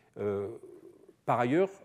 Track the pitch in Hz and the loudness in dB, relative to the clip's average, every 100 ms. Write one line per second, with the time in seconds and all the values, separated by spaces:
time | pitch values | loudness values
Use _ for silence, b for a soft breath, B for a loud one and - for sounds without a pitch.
0 | b - 104 101 101 117 - - - - | b -6 -2 -2 -4 -8 -16 -20 -20 -20
1 | - _ - 120 123 156 190 - | -20 _ 0 2 4 4 2 -2